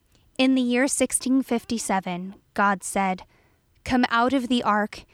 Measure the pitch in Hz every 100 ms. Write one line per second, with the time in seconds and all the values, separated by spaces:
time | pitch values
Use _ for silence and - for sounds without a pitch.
0 | _ _ _ - 262 262 247 240 269 -
1 | 254 - 262 262 247 233 - 233 - 196
2 | 185 175 185 196 _ - 202 190 - 202
3 | 190 185 - _ _ _ _ _ - 247
4 | 247 233 247 269 240 247 - 208 208 -
5 | -